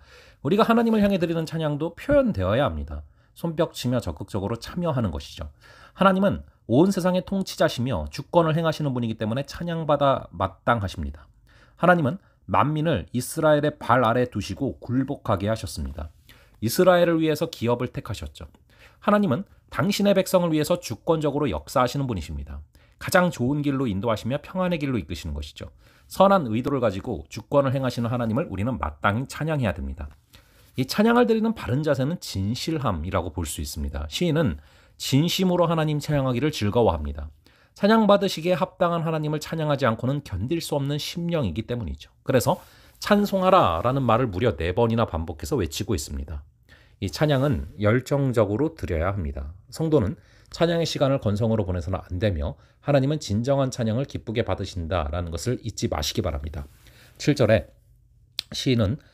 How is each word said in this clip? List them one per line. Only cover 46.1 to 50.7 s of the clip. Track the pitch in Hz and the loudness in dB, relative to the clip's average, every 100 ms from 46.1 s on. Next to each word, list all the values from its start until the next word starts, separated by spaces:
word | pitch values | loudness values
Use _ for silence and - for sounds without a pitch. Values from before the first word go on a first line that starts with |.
| 71 69 73 - _ _ - _ _ | -8 -8 -10 -14 _ _ -20 _ _
이 | 95 | -8
찬양은 | - 151 135 143 90 67 - | 0 2 2 2 0 -4 0
열정적으로 | 104 123 - 143 135 117 101 107 156 | 2 2 2 0 2 2 2 2 -2
드려야 | 160 - 82 87 | -4 -4 -2 -2
합니다. | 101 76 67 69 - - | -2 -4 -6 -10 -14 -14
성도는 | - 160 147 95 165 - - _ | -6 0 2 2 -4 -14 -20 _
찬양의 | - 170 | -2 0